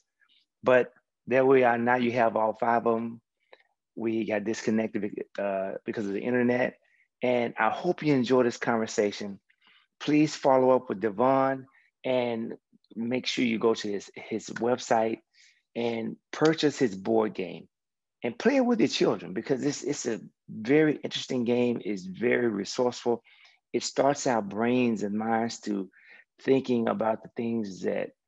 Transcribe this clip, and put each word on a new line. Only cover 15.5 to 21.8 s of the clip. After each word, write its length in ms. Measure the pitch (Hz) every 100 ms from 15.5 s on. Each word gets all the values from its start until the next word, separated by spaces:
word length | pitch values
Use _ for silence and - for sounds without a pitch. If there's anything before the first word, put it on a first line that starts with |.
| _ _ 117
and 400 | 117 113 113 110 -
purchase 460 | - 156 156 151 -
his 160 | 127
board 400 | 95 101 113 107
game 340 | 92 87 82 - _ _ _ _ _
and 160 | - 226
play 180 | 226 277
it 100 | 240
with 140 | 226
your 80 | 220
children, 440 | - 170 104 90
because 300 | 92 - 131
this, 200 | 139 139
it's 240 | 135 147 127
a 140 | 104 - _ -
very 480 | 110 110 147 156 -
interesting 480 | 127 - - 131
game. 360 | 117 120 123 117